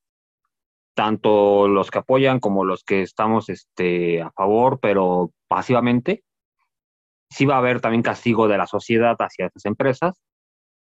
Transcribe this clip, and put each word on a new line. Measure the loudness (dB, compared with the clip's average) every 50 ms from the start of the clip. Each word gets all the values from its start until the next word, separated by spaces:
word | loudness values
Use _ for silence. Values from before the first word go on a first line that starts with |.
| _ _ _ _ _ _ _ _ _ _ _ _ _ _ _ _ _ _ -4
tanto | -2 -2 -2 -2 0 2 2 4 4 4 4 4 4 4 4
los | 2 2 0 -2
que | -4 -6
apoyan | -2 0 0 2 2 2 0 0
como | -2 -2 -2 0 -2
los | -2 -4 -6 -4
que | -4 -2 -2
estamos, | -2 -4 _ -4 -2 0 0 -2 -2 -4
este, | -12 -12 _ _ _ -4 -2 -2 0 0 -2 -2 -2 -4
a | -4 -8
favor, | -6 -4 -2 0 2 2 2 2 0 0
pero | -2 0 0 2 2 0 0 0 -2 -4 _ _ _ -4
pasivamente. | -4 -4 -2 0 0 0 2 0 0 0 0 -2 -6 -6 _ _ _ _ _ _ _ _ _ _ _ _ _ _ _ _ _ _ _ _ _ _
Sí | -4 -2 0
va | 0 2
a | 2
haber | 0 0 -2 -2
también | -2 -2 0 0
castigo | -2 -2 -4 -4 -2 -2 0 2 2 2
de | 2 0
la | -2
sociedad | -2 -4 -8 -4 -2 0 2 2 2 0 -2
hacia | -4 -6 -6 -8 -8
esas | -8 _ -8 -8
empresas. | -6 -4 -2 -2 -2 -2 -2 -4 -6 -6 _ _ _ _ _ _ _ _ _ _ _ _ _ _ _